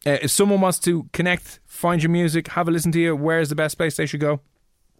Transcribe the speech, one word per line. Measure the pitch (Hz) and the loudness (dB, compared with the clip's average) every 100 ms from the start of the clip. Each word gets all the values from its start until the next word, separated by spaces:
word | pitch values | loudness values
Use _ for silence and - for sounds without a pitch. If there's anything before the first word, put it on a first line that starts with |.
| 147 | -2
uh, | 139 | 0
if | 147 | 0
someone | - 202 196 | 2 2 2
wants | 185 170 | 2 0
to | 180 170 - | 0 -2 -2
connect, | - 175 180 - - _ | -2 -2 -2 -6 -20 _
find | - 175 175 | -4 0 2
your | 160 | 2
music, | 170 170 165 160 | 2 2 0 -2
have | 175 170 | -2 0
a | |
listen | 170 170 165 | 0 0 2
to | |
you, | 170 | 2
where's | 147 156 165 147 | 0 0 0 0
the | 151 | -2
best | 156 - | -2 -2
place | 165 - | -2 -2
they | 151 | -4
should | 147 | -2
go? | 151 147 - _ _ _ _ | -2 -2 -6 _ _ _ _